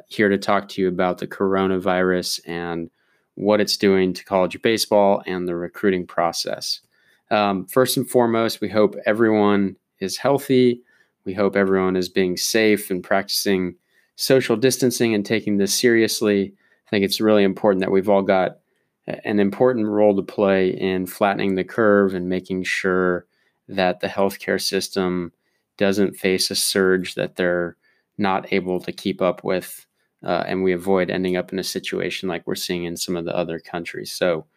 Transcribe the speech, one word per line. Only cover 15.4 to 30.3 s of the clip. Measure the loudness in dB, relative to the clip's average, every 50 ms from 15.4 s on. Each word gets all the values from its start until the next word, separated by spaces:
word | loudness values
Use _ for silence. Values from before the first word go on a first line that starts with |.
| -2 -2 0
this | 0 0 0 0
seriously. | 2 2 4 4 4 2 2 0 0 0 2 2 2 0 -2 -6 _ _ _ _ _ _
I | -4
think | -2 0 0
it's | 0 0 0
really | 2 4 4 6 4
important | 2 2 2 2 2 2 2
that | 2 2
we've | 2 2 2 4
all | 2 2
got | 4 2 2 2 2 0 -4 _ _ _ _ _ _ _ _ _ -12
a-, | -12 -12 -10 -6
an | -2 0 2
important | 2 2 2 2 2 2 2 2 -2
role | -2 2 4 4 4 4
to | 2
play | -2 -4 -2 0 2 4 4 4 2 0
in | 0 -2 -2 -2 -2 -2 -4
flattening | -6 -4 -2 0 0 0 0 0 0 0
the | -2 -2
curve | -4 -2 0 2 4 4 4 4 2 0
and | -2 -4
making | -2 -4 -4 -4 -4 -6 -6 -4
sure | -4 -4 -2 -2 0 0 2 2 2 0 -2 -4 _ _ _ _ _ _ _ _ -10
that | -4 -2 0 0 0 -2
the | -6 -6
healthcare | -2 0 0 0 -2 -4 -6 -4 -4 -2
system | -2 -2 -4 -4 -4 -4 -4 -2 -2 -2 -2 -4 -6 -8 _ _ _ _ _ _ _ _ _
doesn't | -2 0 0 2 2 0 0 -2
face | -2 -2 0 0 0 -2 -2
a | -2
surge | -4 -4 -2 0 2 2 4 2 2 0 -4 -6
that | -6 -6 -6 -4
they're | -2 -2 0 0 -2 -2 -4 -8 _ _ _ _ _ _ _ _
not | -4 -2 -2 -2 -2 -4 -2
able | -4 -2 -2 -2 -4 -4
to | -6 -8
keep | -12 -6 -4 -4 -2 0
up | 0 -2 -2 -2
with, | -4 -4 -4 -4 -6 -8 -14 -18 -20 _ _ _ _ _ _ _
uh, | -6 -4